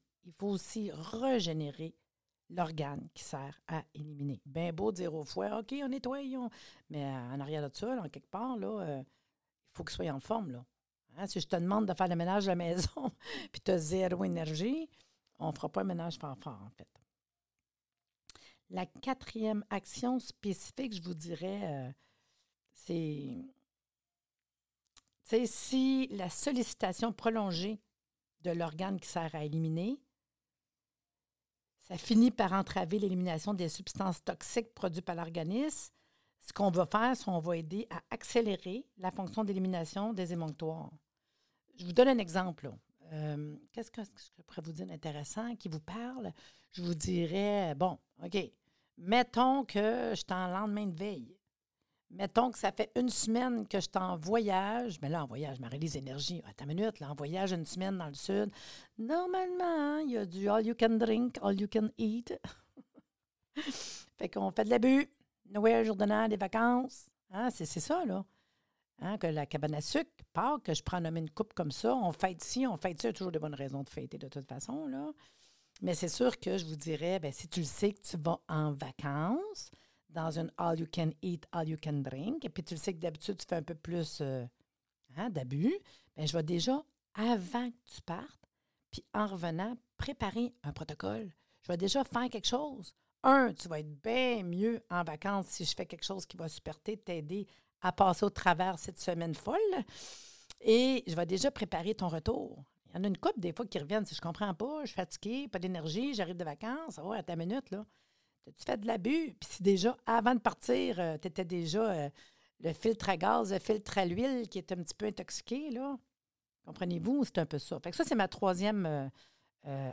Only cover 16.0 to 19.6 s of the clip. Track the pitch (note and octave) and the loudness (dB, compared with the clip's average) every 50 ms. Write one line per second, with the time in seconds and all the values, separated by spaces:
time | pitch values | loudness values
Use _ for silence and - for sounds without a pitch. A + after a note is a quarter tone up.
16 | E3 E3+ D#3+ - - D3 C3 - - D3+ A#2+ G2+ G2 G#2+ - - F2 - _ _ | -4 -6 -6 -8 -8 -10 -10 -10 -10 -12 -12 -12 -14 -16 -18 -20 -20 -20 _ _
17 | _ _ _ _ _ _ _ _ _ _ _ _ _ _ _ _ _ _ _ _ | _ _ _ _ _ _ _ _ _ _ _ _ _ _ _ _ _ _ _ _
18 | _ _ _ _ _ - - - - - - _ _ - F#3 F#3 F#3 F3+ - - | _ _ _ _ _ -20 -20 -20 -20 -20 -20 _ _ -10 -6 -6 -6 -6 -10 -8
19 | - C4+ C4 C4 - - - A3+ A3 G#3+ G#3+ G#3 | -4 -4 -4 -4 -6 -8 -4 -2 0 0 0 0